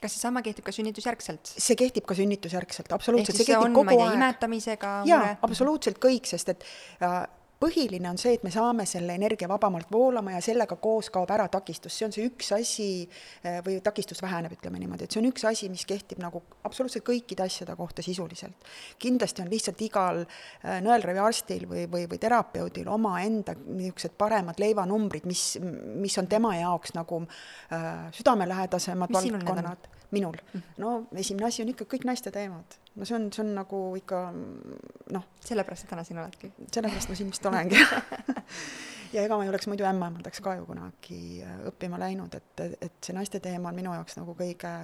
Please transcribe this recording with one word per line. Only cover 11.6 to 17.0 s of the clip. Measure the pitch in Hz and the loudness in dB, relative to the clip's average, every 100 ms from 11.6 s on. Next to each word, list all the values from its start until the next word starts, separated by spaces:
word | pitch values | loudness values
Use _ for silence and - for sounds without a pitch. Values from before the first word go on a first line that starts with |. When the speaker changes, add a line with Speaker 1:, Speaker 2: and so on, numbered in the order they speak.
| - - - - | -2 -12 -8 -4
Speaker 2:
See | |
on | 220 | -4
see | 208 240 | 0 -2
üks | 240 - | -2 0
asi, | 202 233 - 202 185 175 - - - 175 | 0 0 -2 -2 -4 -6 -14 -20 -10 -6
äh, | 175 | -4
või | 180 190 | -2 0
takistus | 208 208 190 165 | 0 0 -4 -6
väheneb, | 185 175 165 | -4 -4 -6
ütleme | 175 180 180 | -8 -10 -8
niimoodi, | 180 170 - | -6 -6 -4
et | |
see | 214 | 2
on | 240 | 2
üks | 254 220 | 2 0
asi, | 220 196 | 0 -4
mis | 180 - | -6 -4
kehtib | 202 - 185 | -6 -6 -10
nagu | 175 175 - - | -8 -10 -14 -10
absoluutselt | 214 - 262 233 | -8 -2 -2 -2